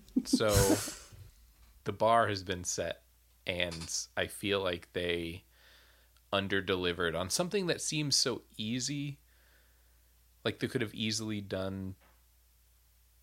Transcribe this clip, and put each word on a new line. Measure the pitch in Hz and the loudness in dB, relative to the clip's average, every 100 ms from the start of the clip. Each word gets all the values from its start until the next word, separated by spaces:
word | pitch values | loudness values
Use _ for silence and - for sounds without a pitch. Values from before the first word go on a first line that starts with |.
| - - | -4 -2
So, | - - 110 | 2 4 6
<laughs> | 104 98 - - - - - - - - - - - | 6 6 4 0 -10 -16 -20 -20 -20 -20 -20 -20 -10
the | - | -8
bar | 101 107 117 107 | 2 6 6 6
has | 101 | 0
been | 92 90 | -4 -4
set, | 87 - 85 - _ _ _ _ - | -4 -4 -4 -6 _ _ _ _ -4
and | 90 90 82 82 - - - | -2 -2 -4 -8 -8 -4 -2
I | 85 | -2
feel | - 101 98 | -2 0 0
like | 95 90 - | 0 -2 -4
they | 92 87 85 85 85 - _ - - - _ _ _ _ | -4 0 -2 -2 -8 -14 _ -20 -20 -20 _ _ _ _
under-delivered | 101 98 98 95 92 90 87 87 | 0 2 0 2 0 0 0 0
on | 80 95 | 0 -2
something | - 180 208 180 | -2 0 -2 -2
that | 107 | -2
seems | - 156 151 127 | -2 -2 0 2
so | 135 113 - - | 2 -2 -6 -8
easy. | 107 123 123 143 143 139 _ _ _ _ _ _ _ _ _ _ _ _ | -4 -4 -4 -4 -6 -10 _ _ _ _ _ _ _ _ _ _ _ _
Like, | 113 104 | -6 -4
they | 117 | -4
could | 127 | -2
have | 110 | -4
easily | - 110 107 110 104 | -2 -2 -2 -4 -6
done | 101 95 95 98 95 98 - _ _ _ _ _ _ _ _ _ _ _ | -4 -4 -4 -4 -8 -10 -18 _ _ _ _ _ _ _ _ _ _ _